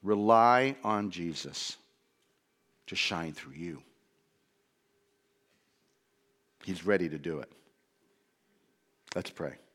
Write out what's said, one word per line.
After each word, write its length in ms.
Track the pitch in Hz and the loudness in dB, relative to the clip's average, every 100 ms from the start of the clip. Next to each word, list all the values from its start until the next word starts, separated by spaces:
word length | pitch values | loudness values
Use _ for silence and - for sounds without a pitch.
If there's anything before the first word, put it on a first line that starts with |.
Rely 720 | 98 104 104 113 120 123 135 135 | 0 2 6 8 8 6 4 -2
on 280 | 107 107 104 | -2 -2 -2
Jesus 640 | 85 85 76 71 71 - - _ _ _ _ _ _ _ _ _ _ - | -6 -8 -6 -10 -10 -10 -10 _ _ _ _ _ _ _ _ _ _ -12
to 80 | 92 | -4
shine 380 | - 92 82 | -2 -2 -6
through 200 | 73 - | -10 -16
you. 280 | 71 85 76 - _ _ _ _ _ _ _ _ _ _ _ _ _ _ _ _ _ _ _ _ _ _ _ _ _ _ _ | -12 -10 -10 -16 _ _ _ _ _ _ _ _ _ _ _ _ _ _ _ _ _ _ _ _ _ _ _ _ _ _ _
He's 220 | - 90 85 | -10 -6 0
ready 240 | 98 85 | 2 2
to 100 | 76 | -4
do 200 | 73 78 | -6 -8
it. 120 | 67 - _ _ _ _ _ _ _ _ _ _ _ _ _ _ - | -10 -18 _ _ _ _ _ _ _ _ _ _ _ _ _ _ -10
Let's 160 | - 92 | -8 -8
pray. 240 | - 78 - _ | -10 -10 -10 _